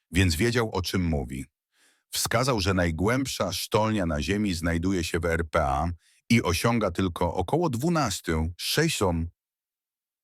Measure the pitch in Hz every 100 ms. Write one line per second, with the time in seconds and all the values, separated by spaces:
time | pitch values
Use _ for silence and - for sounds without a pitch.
0 | _ - 95 80 117 123 113 95 92 104
1 | 85 76 67 64 65 _ _ _ _ _
2 | _ - - 117 127 120 95 92 87 80
3 | 98 131 131 - 98 87 - 110 110 107
4 | 87 76 71 101 104 82 85 85 92 95
5 | 82 85 85 82 82 85 71 67 82 87
6 | _ _ - 117 90 92 117 117 104 85
7 | 95 82 87 - 95 147 175 113 156 170
8 | 127 92 - 80 80 87 - - 160 -
9 | 98 85 85 - _ _ _ _ _ _
10 | _ _